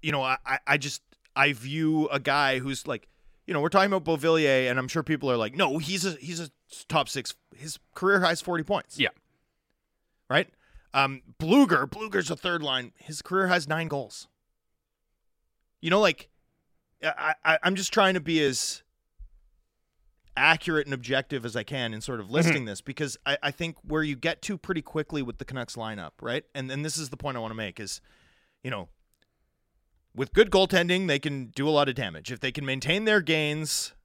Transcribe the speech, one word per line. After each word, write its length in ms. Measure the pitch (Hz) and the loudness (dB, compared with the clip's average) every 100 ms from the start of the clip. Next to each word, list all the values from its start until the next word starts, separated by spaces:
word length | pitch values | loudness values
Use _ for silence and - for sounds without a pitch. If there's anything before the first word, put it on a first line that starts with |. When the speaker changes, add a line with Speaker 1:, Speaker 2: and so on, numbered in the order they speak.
Speaker 1:
you 80 | 151 | 0
know, 120 | 143 | 0
I, 160 | 131 131 | 0 -2
I, 140 | - 135 - | -2 -4 2
I 100 | 147 | 0
just, 260 | 139 - _ _ _ - | 0 -10 _ _ _ 2
I 160 | 131 | 2
view 560 | 131 127 151 160 156 151 | 2 -6 -2 2 2 2
a 100 | 139 | 0
guy 400 | 135 139 139 131 | 2 2 4 2
who's, 300 | 131 131 - | -2 -6 -6
like, 180 | 120 _ _ - _ - | -8 _ _ -20 _ -6
you 80 | |
know, 60 | 160 | -2
we're 80 | 151 | 2
talking 240 | 190 196 | 4 4
about 120 | 190 | 2
Beauvillier, 640 | 156 160 156 160 147 135 127 | 0 0 4 4 6 4 4
and 80 | 127 | 0
I'm 120 | 127 | 0
sure 160 | 165 | -4
people 260 | 156 151 139 | -2 -2 2
are 60 | 123 | 0
like, 180 | 110 | 0
"No, 240 | 135 175 147 | 0 0 0
he's 260 | 147 190 | -2 -2
a, 60 | 185 | -2
he's 260 | 151 135 170 | -4 -10 -10
a 100 | 160 _ _ - - | -10 _ _ -20 -2
top 200 | 160 135 | 0 0
six. 280 | 139 120 - _ | -4 -6 -12 _
His 240 | - 151 - _ | -20 -14 -14 _
career 240 | - 190 196 | -2 2 4
high 140 | 180 | 4
is 80 | 170 | 0
forty 240 | - 170 | -2 -4
points." 340 | 160 202 - - | -2 -4 -4 -2
Speaker 2:
Yeah. 120 | 127 - _ _ _ _ _ _ _ _ _ _ _ | -2 -2 _ _ _ _ _ _ _ _ _ _ _
Speaker 1:
Right? 200 | 135 185 _ _ - _ | 0 0 _ _ -20 _
Um, 300 | 135 139 135 - - | 2 2 0 -16 -8
Bluger, 480 | 160 247 269 160 135 | 6 8 8 6 0
Bluger's 400 | 208 220 196 160 | -6 -4 -2 -2
a 60 | |
third 260 | 160 180 170 | -4 -4 -4
line. 300 | 151 131 123 _ | -2 -4 -6 _
His 240 | - 151 | -14 -14
career 240 | - 185 190 | -2 0 2
high 80 | |
is 140 | 180 143 | 2 0
nine 180 | 156 165 | -4 -4
goals. 400 | 143 117 - - _ _ _ _ _ _ _ _ _ _ _ _ _ _ _ | -6 -8 -14 -20 _ _ _ _ _ _ _ _ _ _ _ _ _ _ _
You 100 | 165 | 2
know, 100 | 190 | 4
like, 280 | 208 156 - _ _ _ _ _ _ _ | 4 2 -8 _ _ _ _ _ _ _
I, 300 | 156 - 156 156 | -6 -2 -2 0
I, 140 | 160 160 | 4 4
I'm 140 | 180 190 | 4 0
just 160 | 190 | 0
trying 220 | - 196 | 4 4
to 60 | 185 | 2
be 220 | 156 160 | 0 2
as 400 | 143 127 - - _ _ _ _ - - _ _ _ _ _ _ _ _ _ - | 2 0 -4 -8 _ _ _ _ -20 -20 _ _ _ _ _ _ _ _ _ 2
accurate 500 | 143 165 - 156 143 | 4 4 2 0 0
and 80 | |
objective 500 | 135 117 131 131 139 | -4 0 -2 0 -6
as 120 | 117 113 | -4 -6
I 60 | |
can 300 | 107 139 117 | -6 -4 -4
in 60 | 107 | -6
sort 200 | - 123 | -8 -8
of 100 | 98 | -2
listing 240 | 131 170 147 | 2 4 2
Speaker 2:
Mm-hmm. 80 | 117 | -2
Speaker 1:
this, 140 | 98 | -10
because 360 | - 131 151 - 135 | -10 -6 -6 -6 -4
I, 120 | 143 | -2
I 80 | 143 | -2
think 260 | 139 165 160 | -4 -8 -10
where 200 | - 156 | -4 -2
you 140 | 156 139 | -2 -2
get 260 | 160 165 | -2 -4
to 160 | - 196 | -6 -8
pretty 240 | - 175 | -4 -6
quickly 400 | - 160 151 156 | -4 -6 -4 -4
with 160 | 127 113 | -4 -8
the 60 | |
Canucks 320 | - 131 120 - | -10 -8 -8 -8
lineup, 360 | 110 104 80 _ | -8 -8 -12 _
right? 240 | 117 127 - | -6 -6 -6
And, 160 | 139 131 | -10 -8
and 140 | 135 | -6
this 120 | 156 147 | -6 -6
is 120 | 147 | -8
the 60 | 135 | -8
point 200 | 147 127 | -8 -6
I 40 | |
wanna 140 | 110 | -8
make 260 | 110 107 87 | -6 -8 -8
is, 200 | 101 - _ _ _ _ _ _ | -10 -12 _ _ _ _ _ _
you 80 | 127 | -8
know, 180 | 113 87 _ _ _ _ _ _ _ _ _ _ _ _ | -8 -10 _ _ _ _ _ _ _ _ _ _ _ _
with 180 | - 135 | -6 -2
good 180 | - 208 | 4 6
goaltending, 580 | 190 190 190 175 180 190 | 6 4 2 2 2 2
they 100 | 139 | 0
can 280 | 151 139 123 | -2 -6 -8
do 220 | - 143 | -2 2
a 20 | |
lot 180 | 151 139 | 4 2
of 60 | |
damage. 380 | 127 110 80 76 | 0 -6 -8 -10
If 80 | 123 | -6
they 120 | 131 | -6
can 120 | 127 | -4
maintain 400 | 139 131 135 185 | -4 -4 0 0
their 160 | 220 214 | 4 2
gains 720 | 156 160 151 151 156 - - - | 2 0 2 -2 -4 -4 -6 -12